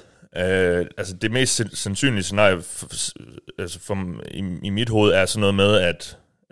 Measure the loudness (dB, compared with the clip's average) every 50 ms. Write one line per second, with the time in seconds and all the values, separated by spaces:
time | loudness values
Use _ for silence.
0 | -6 _ _ _ -20 -12 -6 -4 0 0 2 2 2 2 2 0 -2 -4 -6 -10
1 | -10 -10 -6 -4 -4 -2 0 0 0 0 0 -2 -2 -4 -6 -6 -6 -6 -4 -2
2 | -2 0 0 -2 -2 -2 2 4 4 4 4 2 -2 -8 -12 -14 -14 -10 -8 -8
3 | -8 -8 -8 -12 -18 -20 -20 -20 -20 -16 -12 -10 -10 -10 -10 -10 -8 -6 -6 -4
4 | -4 -6 -8 -10 -12 -12 -8 -8 -6 -6 -6 -6 -4 -4 -2 -2 0 2 4 4
5 | 6 6 6 6 4 2 2 2 2 4 4 4 4 6 6 4 4 2 0 -4
6 | -8 -16 -18 -20 _ _ _ _ _ _